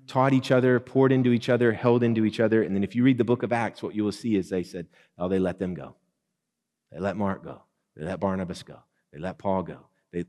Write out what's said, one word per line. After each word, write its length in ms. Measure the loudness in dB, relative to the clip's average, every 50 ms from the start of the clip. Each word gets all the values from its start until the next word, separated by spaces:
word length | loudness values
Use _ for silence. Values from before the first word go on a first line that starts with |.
| -20
taught 260 | -4 0 2 4 4
each 180 | 4 2 2 4
other, 280 | 2 4 4 4 2 2
poured 340 | 0 0 2 4 4 4
into 200 | 4 4 4 2
each 160 | 2 2 2 0
other, 240 | 2 4 4 2
held 300 | 2 2 2 2 4 4
into 220 | 2 2 2 2 0
each 160 | 0 2 0
other. 220 | 2 2 4 2
And 140 | 2 0 0
then 80 | -2 -2
if 100 | -2 0
you 80 | 2
read 160 | 2 4 4 2
the 60 | 2
book 180 | 0 0 -2
of 100 | 0 -2
Acts, 300 | -2 -2 -2 -4 -6 -8
what 120 | -10 -6 -4
you 100 | -2 -2
will 80 | -2
see 240 | -4 -4 -2 0 0
is 140 | 0 0 -2
they 120 | -4 -6
said, 240 | -6 -6 -10 -12 -14 -14 _ _ _ _ _ -8
"Oh, 100 | -4 -2
they 100 | 0 0
let 200 | 0 -2 -2 -4
them 160 | -6 -6 -6
go. 220 | -8 -12 -16 -18 _ _ _ _ _ _ _ _ _ _ _ _ _ _ _ _ _ _ _
They 60 | -10 -6
let 180 | -6 -4 -4
Mark 260 | -2 -4 -4 -4 -6
go. 200 | -10 -14 -18 -18 _ _ _ _ _ _ _
They 80 | -12 -10
let 160 | -8 -6 -4
Barnabas 420 | -4 -4 -2 -4 -6 -8 -10 -12
go. 160 | -14 -18 -20 -20 _ _ _ _ _ _
They 60 | -16 -12
let 200 | -12 -12 -12 -8
Paul 240 | -6 -4 -2 -2
go. 240 | -4 -6 -12 -18 -20 _ _ _ _ _
They, 140 | -10 -10 -10